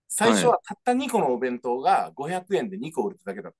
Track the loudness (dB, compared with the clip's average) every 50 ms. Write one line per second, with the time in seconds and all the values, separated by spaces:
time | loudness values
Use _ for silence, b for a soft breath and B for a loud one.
0 | _ -8 -2 2 4 4 6 6 4 4 2 2 0 -8 -16 -4 _ 0 0 0
1 | 0 0 0 0 2 2 0 0 -2 -2 -4 -4 -4 -4 -4 0 2 2 2 2
2 | 2 -2 -6 -8 -6 -6 -6 -6 -4 -2 -2 -2 -2 -2 -6 -8 -10 -6 -4 -4
3 | -4 -4 -6 -8 _ -12 -10 -10 -12 -14 -16